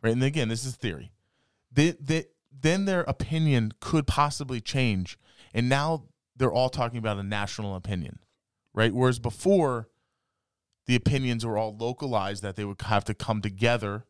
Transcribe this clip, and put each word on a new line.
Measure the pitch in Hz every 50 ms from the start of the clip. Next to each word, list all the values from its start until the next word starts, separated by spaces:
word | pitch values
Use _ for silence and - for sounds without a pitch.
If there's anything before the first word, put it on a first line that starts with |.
| -
Right? | 113 113
And | 123 127
again, | 135 143 160 127 110
this | 113 113 127
is | 135 123
theory. | - - 120 85 71 - 92 _ _ _ _ _ _ _ _ _ _ _ _
They, | - 127 147 170 165
they, | - 151 135 160 160 - _ _ _ _ _ -
then | 135 - 156 170 190 196
their | 196 190 180 165
opinion | - 139 - - - 156 160 160 156 139 123 113 110 - _
could | - - - 160 147
possibly | - - - 143 147 143 - 147 131 127 120
change, | 107 - - 139 131 120 104 95 92 87 - _ _ _ _ _ - _ _
and | 113 120 123
now | 135 139 147 156 165 156 - - _ _ _ _ _
they're | 123 131 127 -
all | 113 127 127
talking | - - 123 117 117 120
about | 110 110 104 98
a | 98
national | 98 104 104 101 101 - - 107 101 98
opinion, | 92 90 - 104 90 82 - - - _ _ _ _ _ _ _ _ _ _ _
right? | - 110 117 98
Whereas | 120 127 127 123 120
before, | 113 120 113 - - 185 196 196 165 139 127 117 113 - _ _ _ _ _ _ _ _ _ _ _ _ _ _ _ _ _ _ _
the | - 123
opinions | 123 - - 143 139 131 127 120 117 110
were | 117 110
all | 104 110 110 104
localized, | 104 117 120 123 - 143 139 120 107 95 98 101 101 98
that | 101 95
they | - 104
would | 101 98 - -
have | 95 110 101 -
to | - 110
come | _ - - 113 107
together | 98 107 95 95 110 120 120 120 101 101 101 107 120 _